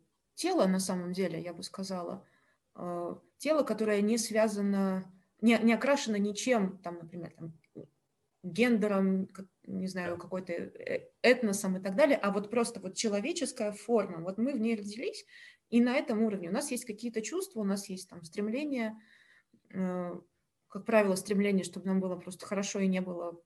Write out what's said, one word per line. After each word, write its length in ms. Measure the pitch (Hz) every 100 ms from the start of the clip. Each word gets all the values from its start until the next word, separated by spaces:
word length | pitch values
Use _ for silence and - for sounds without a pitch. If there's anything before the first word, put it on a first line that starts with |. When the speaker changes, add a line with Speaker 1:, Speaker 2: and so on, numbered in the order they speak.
| _ _ _ -
Speaker 1:
тела, 320 | 330 349 190
на 120 | 190
самом 340 | 190 180 175
деле, 280 | 185 185 165
я 120 | 170
бы 100 | 170
сказала, 640 | 185 - 190 185 175 190 - _ _ _ _ -
э, 400 | 175 175 175 - _ -
тело, 260 | 277 311
которое 380 | 277 214 220 208
не 160 | 208 233
связано, 960 | - 214 220 202 202 196 196 190 185 - _ -
не, 160 | 220 226
не 140 | 226
окрашено 440 | 226 262 285 233 208
ничем, 600 | 202 208 254 240 190 185
там, 200 | 175 170
например, 340 | 165 180 165 -
там, 160 | 165 160 _ - - _ _ _ _ _
гендером, 840 | 180 170 247 226 208 196 190 190 190
как, 200 | - 196 _ -
не 220 | 190 185
знаю, 300 | 185 175 175
Speaker 2:
Да. 20 |
Speaker 1:
какой-то, 340 | 180 185 180
э, 560 | 170 185 - - - - _
этносом 540 | 233 247 226 196 190 185
и 40 |
так 140 | 196 190
далее, 220 | 302 277
а 140 | 202
вот 200 | 196 202
просто 280 | 233 233 196
вот 140 | 190 -
человеческая 760 | 226 202 240 339 254 - 208
форма, 460 | 202 - 233 196 170
вот 160 | 170 196
мы 160 | 247
в 60 | 269
ней 160 | 220 226
родились, 480 | 202 214 381 - - - - - -
и 120 | 233
на 140 | 240 262
этом 280 | 294 214
уровне 260 | 220 196 170
у 40 |
нас 180 | 214 294
есть 140 | 240 -
какие-то 360 | 208 240 220
чувства, 400 | 220 330 381 226
у 40 | 196
нас 240 | 196 -
есть 200 | 185 -
там 140 | 175
стремления, 760 | 165 208 208 240 302 262 220 220 - - _ _ _ _ _
э, 480 | 185 185 180 175 - - _ _ _ _
как 160 | 202 202
правило, 300 | 226 202 190
стремление, 480 | 196 196 202 196 175
чтобы 220 | 185 185
нам 120 | 190
было 160 | 185 175
просто 280 | 175 185 -
хорошо 320 | 196 202 202
и 60 | 190
не 140 | 185
было 400 | 185 175 170 170